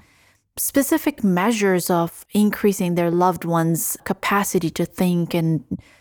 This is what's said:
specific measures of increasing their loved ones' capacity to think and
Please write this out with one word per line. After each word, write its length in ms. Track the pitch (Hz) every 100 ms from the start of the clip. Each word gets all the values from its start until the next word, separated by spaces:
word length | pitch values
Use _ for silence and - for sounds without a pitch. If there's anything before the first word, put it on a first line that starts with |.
| - _ _ _ _ -
specific 680 | - 285 269 320 311 -
measures 640 | 202 180 202 220 196 180 -
of 340 | 175 170 - -
increasing 640 | 208 208 - 208 190 180
their 160 | 175 170
loved 340 | 175 180 170
ones' 520 | 165 165 165 160 - -
capacity 640 | - 190 - 202 196 185 165
to 140 | -
think 500 | 170 - 185 175 170
and 300 | 175 165 156 - - - _